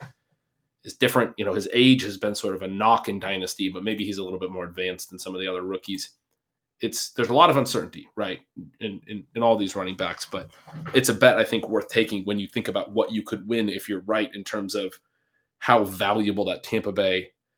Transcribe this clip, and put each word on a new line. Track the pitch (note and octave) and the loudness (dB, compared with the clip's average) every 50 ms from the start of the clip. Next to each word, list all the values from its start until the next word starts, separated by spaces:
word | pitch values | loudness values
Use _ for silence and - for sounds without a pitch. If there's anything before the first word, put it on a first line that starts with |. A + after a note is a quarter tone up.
| - - - _ _ _ _ _ _ _ _ _ _ _ _ _ _ | -20 -20 -20 _ _ _ _ _ _ _ _ _ _ _ _ _ _
is | G#2+ - | -16 -2
different. | - B2+ A2+ - B2+ A2+ - - - | 0 2 4 4 4 2 2 -2 -4
You | G#2 | -4
know, | G2+ F#2 | -2 -2
his | G#2 F#2+ G2 - | -2 -2 0 4
age | B2 B2+ C3 C3 B2+ - | 6 8 8 8 6 4
has | G2+ G2 F#2+ | -2 -6 -4
been | - G#2 G2+ | -4 -4 -2
sort | - - G2+ F#2+ | -2 -4 -4 -4
of | F#2 | -4
a | F#2+ F#2+ | -6 -6
knock | G2 G2 G#2+ A2+ A2+ A2+ - A2+ | -4 2 4 4 4 4 4 -2
in | G2 G2 | -6 -6
Dynasty, | F#2 F#2+ G2 F#2+ F#2 F2+ - - G2 F#2+ | -4 -4 -4 -4 -4 -6 -4 -4 -4 -4
but | F#2 F2+ F#2+ | -4 -4 -4
maybe | G#2+ G#2+ G#2 G2+ | -4 -4 -4 -4
he's | G#2 G2+ G2 | -6 -4 -6
a | F#2+ | -6
little | F#2 F#2 F2+ | -8 -6 -6
bit | F#2 F#2 | -8 -8
more | F#2 F#2 F2 | -6 -8 -8
advanced | E2+ E2+ F#2 F#2 F#2 F#2 F#2 - - | -8 -6 -6 -6 -6 -6 -8 -12 -14
than | F#2+ F2+ | -14 -14
some | - F#2+ F#2+ | -12 -10 -8
of | F#2 | -6
the | F#2+ F#2+ | -6 -4
other | F2+ F2+ F2+ | -4 -6 -6
rookies. | F#2+ F#2+ F#2 - - G2 F#2 - - - _ _ _ _ _ _ _ _ _ _ _ _ _ | -6 -6 -8 -6 -8 -8 -8 -8 -10 -14 _ _ _ _ _ _ _ _ _ _ _ _ _
It's, | - A2+ - - - - | -6 -4 -4 -4 -8 -6
there's | - - A#2+ G#2+ | -2 -2 -2 2
a | A#2+ | 6
lot | C#3+ E3+ F3 | 6 6 6
of | C3+ C#3 | 6 4
uncertainty, | - - - A2 E2+ F2 - D2 - - _ | 2 0 -2 -4 -4 -6 -12 -18 -20 -14 _
right, | G#2+ G#2 F#2 F#2 - - _ _ F#2 F2 D2 _ _ | -6 -6 -6 -6 -8 -12 _ _ -18 -18 -18 _ _
in, | A#2 G#2+ G2 F2+ - - | -10 -8 -8 -10 -12 -12
in, | A2 G2+ - - _ | -12 -12 -12 -8 _
in | A#2 | 2
all | A#2 A#2 A2+ G#2 | 4 4 4 4
these | G2+ F#2+ - | 2 -2 -2
running | G2+ F#2 F#2 F#2 | -4 -6 -6 -4
backs, | F#2+ F#2+ F2 E2+ - - - | -4 -4 -4 -4 -8 -10 -8
but | - F#2 F2+ - - - _ - - - - - - | -8 -10 -10 -12 -18 -20 _ -18 -16 -12 -12 0 2
it's | C3+ B2+ - | 2 2 2
a | G#2+ | 2
bet | - B2+ B2+ - A2 | 6 6 6 8 6
I | G#2+ | 4
think | - A#2 A2+ - - | 2 0 -2 -2 0
worth | A2 G#2 - - | -2 -2 -2 2
taking | - A#2 A2 - G#2+ G2 F#2+ | 2 2 2 2 0 -4 -2
when | G2+ G#2 G2+ | -2 -2 -2
you | G2 - | -4 -4
think | - A#2+ G#2 - | -6 -4 -4 -2
about | F#2+ G2+ - - | -2 -2 -4 -2
what | G2+ A2 G#2+ - | 0 0 0 0
you | A2 G#2+ G#2 | 0 -4 -4
could | - A#2 G2+ F#2+ G#2 | -4 -8 -8 -4 -4
win | A#2 A#2 G#2+ G#2 | -2 0 0 -2
if | F#2 G2 - - | -2 -4 -6 -6
you're | G#2 F#2 | -6 -6
right | F#2 G2 A2 A2 G#2 - - | -4 -2 -2 -2 -2 -2 -6
in | G2+ F#2+ | -10 -10
terms | - - G#2+ G2+ F#2+ F#2 | -6 -6 -6 -6 -4 -4
of | G#2 F#2+ F2+ - - _ _ _ _ _ _ _ _ _ _ _ _ | -6 -6 -6 -8 -12 _ _ _ _ _ _ _ _ _ _ _ _
how | - - B2 A#2 G#2 | 4 6 6 6 6
valuable | G2 F#2 F2+ G2+ G2 G#2 A2 G#2 G#2 G2 G2+ G2+ | 2 0 0 0 2 2 2 2 2 0 0 0
that | F#2+ F2+ - | -2 -2 -4
Tampa | - - A2+ A2 - G#2 | -6 -4 -4 -2 -2 -2
Bay | F#2+ G2+ G2 F#2+ F#2 F#2 F#2 - _ _ _ _ _ | -2 0 2 2 2 0 -2 -6 _ _ _ _ _